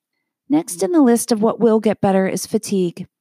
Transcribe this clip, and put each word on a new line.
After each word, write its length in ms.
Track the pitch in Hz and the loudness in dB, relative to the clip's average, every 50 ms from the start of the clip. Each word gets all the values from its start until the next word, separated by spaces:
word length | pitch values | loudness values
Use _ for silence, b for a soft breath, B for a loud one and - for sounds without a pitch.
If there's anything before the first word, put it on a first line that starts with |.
| _ _ _ _ _ _ _ _ _ - | _ _ _ _ _ _ _ _ _ -2
Next 320 | 269 311 339 - 370 339 | -2 -2 -2 -4 -6 -6
in 100 | 381 370 | -4 0
the 100 | 359 330 | 2 4
list 300 | 285 240 233 226 - - | 4 4 4 2 0 -2
of 100 | 240 214 | -2 0
what 180 | 208 226 - - | 0 0 0 2
will 200 | 214 233 220 226 | 2 2 2 2
get 220 | 214 226 190 - | 2 0 -2 0
better 260 | - 202 190 190 190 185 | 0 0 2 2 0 0
is 180 | - 185 - | -4 -6 -6
fatigue. 600 | - - 214 - - 208 196 185 170 170 - 180 - _ _ | -6 -6 -6 -4 -4 -2 -2 -2 -2 -4 -8 -14 -16 _ _